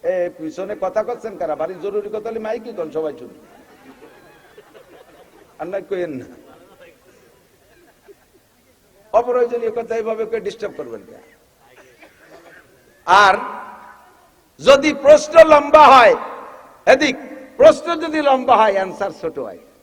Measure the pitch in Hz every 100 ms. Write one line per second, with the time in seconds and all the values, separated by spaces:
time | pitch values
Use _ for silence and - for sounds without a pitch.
0 | 170 185 175 - 160 165 196 208 185 214
1 | 214 240 226 180 170 147 165 180 202 202
2 | 208 214 220 226 214 240 233 214 160 156
3 | 156 143 127 - _ _ _ _ - _
4 | - _ _ _ _ - _ _ _ -
5 | _ _ _ _ _ _ 160 196 185 190
6 | 170 131 - - _ - _ _ - _
7 | _ _ _ _ _ _ _ 349 339 _
8 | _ 349 _ _ _ _ _ _ _ _
9 | _ 208 247 247 240 240 226 233 233 226
10 | 220 220 220 226 196 196 196 139 131 110
11 | 95 101 _ _ _ _ _ _ _ _
12 | 320 _ _ - _ - _ _ _ _
13 | - 190 202 - - - - - - -
14 | _ _ _ _ _ _ 156 269 302 -
15 | 277 302 - 330 320 294 285 311 285 269
16 | 220 160 - - - - - _ - 262
17 | 294 - - - - - 587 - - 311
18 | 330 311 285 262 254 220 220 196 190 165
19 | 196 156 160 156 113 85 _ _